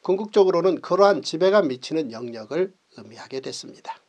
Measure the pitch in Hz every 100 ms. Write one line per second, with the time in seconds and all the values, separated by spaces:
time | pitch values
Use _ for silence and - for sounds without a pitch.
0 | - 190 214 208 185 175 185 160 - 180
1 | 202 180 - 160 185 208 160 127 - 160
2 | 139 113 120 113 107 151 190 _ _ -
3 | 107 113 - 135 123 117 - - - -